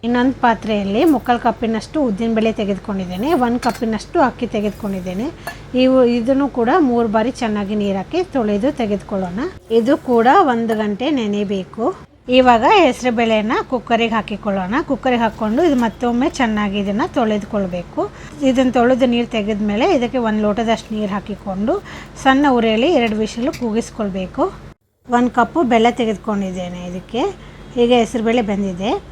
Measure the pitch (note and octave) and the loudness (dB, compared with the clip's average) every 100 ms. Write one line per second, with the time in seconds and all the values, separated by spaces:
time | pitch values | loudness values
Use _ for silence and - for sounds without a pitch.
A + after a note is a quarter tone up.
0 | A#3 B3 B3 B3 A#3+ A#3 G#3+ G#3 G3 G3+ | 0 2 0 2 2 2 0 -2 0 2
1 | E4 C4+ - A#3+ B3 - A3+ A3 - D#4 | 4 2 2 0 0 -2 -2 -4 -4 -2
2 | C4 F#3+ A3+ A3+ A3 G#3+ G3+ G3 - F#3+ | -2 0 0 2 0 0 -4 -4 -4 -6
3 | F3+ F3+ B3+ E4 A#3+ A#3+ A#3+ - A3+ G#3+ | -6 -4 0 2 2 0 -2 -2 -4 -4
4 | - F4 C4 - A#3 A3 G#3 G3 G#3 F#3+ | -4 0 0 0 -6 -2 -4 -4 -6 -6
5 | F3+ F#3 C4+ - - - - B3+ B3+ C4 | -6 -6 -6 -8 -14 -16 -6 2 4 6
6 | A#3+ A#3+ A3+ C4+ C#4 - A#3 F4 C#4+ A#3+ | 4 2 2 2 0 0 2 4 4 2
7 | A#3 G#3+ A3+ C4 A#3 G#3 G3 G#3 G3+ G3 | 2 2 0 -2 -4 -2 -2 -2 -2 -2
8 | F#3+ E4 F4+ C#4 G#3+ G3+ B3 D4 A3 G3+ | -2 -4 -2 -2 0 0 0 -2 -2 -2
9 | - G3+ F#3 F3+ E4 - - A3+ A3+ C#4 | -4 -4 -4 -4 -8 -8 0 2 4 0
10 | - A#3 A3+ F#4+ E4 A#3 A3+ A3 G#3+ G3+ | 2 4 6 6 6 2 0 -2 -2 -2
11 | B3+ C#4+ G#3+ G#3 G3+ G3 F#3 - A#3+ F#4+ | -2 0 0 -2 -2 -4 -6 -4 -4 -4
12 | - _ - B3+ B3+ A#3 C4 G#4 D#4 B3 | -14 _ 0 4 6 6 6 6 4 2
13 | B3+ A#3 A3+ A3 G#3 E4 - B3 - A3+ | -2 0 2 2 0 -2 -2 -6 -2 0
14 | A#3 A3 - G3+ G#3 G3 F3+ A#3+ E4+ C4+ | 0 -2 -4 -6 -4 -4 -2 -2 -2 -2
15 | C4 B3 A3+ - A3 A#3 F4 C4 A#3 - | 0 0 0 -2 -2 2 2 2 0 -2
16 | A#3+ A#3+ C#4+ - A#3+ G#3+ G#3 G3+ G3 G#3 | -2 0 -2 0 -2 0 -2 -2 -2 -2
17 | C#4 D4 A3 G#3 G3+ G#3 F#3+ F3 E3+ - | -2 0 0 0 -2 -4 -4 -6 -8 -6
18 | G4+ - - - C#4 B3 C4 A#3+ A#3+ B3+ | -6 -8 -18 -2 0 2 2 4 2 4
19 | C4 A#3+ A#3 A3+ G#3 G#3+ G#3 G#3 D#4 D#4+ | 2 2 -2 -4 -2 -2 -2 0 2 2
20 | A#3 B3+ A3+ G#3+ G#3+ G#3 A3+ A3 - G#3+ | 0 -2 0 0 0 0 0 -2 -4 -6
21 | G#3 G3+ F#3+ G3+ - F#3+ G#3+ G4 - - | -4 -4 -6 -10 -8 -4 -2 -2 -4 -16
22 | - - C4 C4+ C#4+ B3 A3+ A3 C4+ E4 | -16 -4 2 4 4 2 2 2 2 2
23 | A#3 G#3+ G#3+ - B3+ - A#3+ G#3+ A3+ - | 2 -2 -4 -4 -6 -4 -4 -4 -6 -6
24 | G#3 F#3+ F#3 - F4+ - - - _ _ | -6 -6 -8 -2 -4 -4 -20 -20 _ _
25 | - A#3+ B3 - A#3+ D#4+ C#4 A#3 A#3 A#3 | -2 0 2 2 0 0 2 4 2 2
26 | A3+ G3+ - G3+ F#3+ F3+ F3+ F3+ F3+ F3+ | -2 -2 -4 -4 -4 -6 -8 -10 -10 -12
27 | - - F#4+ F#4+ - - - B3+ A#3+ B3 | -8 -4 -4 -6 -18 -20 -10 0 4 4
28 | A3+ B3 A3 A#3+ G#3+ G3+ G3 F3 G3 G4 | 4 0 0 0 0 -2 -4 -4 -4 -4
29 | - | -6